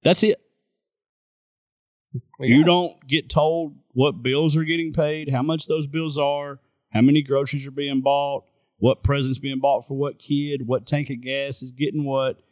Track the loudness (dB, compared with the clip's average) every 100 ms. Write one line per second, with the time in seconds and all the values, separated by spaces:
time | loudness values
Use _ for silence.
0 | 2 4 2 2 _ _ _ _ _ _
1 | _ _ _ _ _ _ _ _ _ _
2 | _ -14 _ _ 4 6 8 4 2 -8
3 | -2 -2 0 0 2 0 -4 -10 _ 0
4 | 2 2 -2 2 2 2 0 -2 -2 -2
5 | -2 -2 -2 -2 0 -2 -2 -4 -2 -6
6 | -6 -2 -2 -2 -6 -14 _ _ _ 2
7 | 4 4 2 -2 -2 -6 -8 -8 -4 0
8 | 0 0 -2 -8 _ _ _ _ 0 2
9 | 0 -2 -2 -4 -6 -2 0 0 -4 -6
10 | -6 -8 -4 -4 -2 -6 -4 -4 -2 -4
11 | -4 -8 -8 -6 -6 -8 -14 -6 -4 -2
12 | -2 -2 -2 -4 _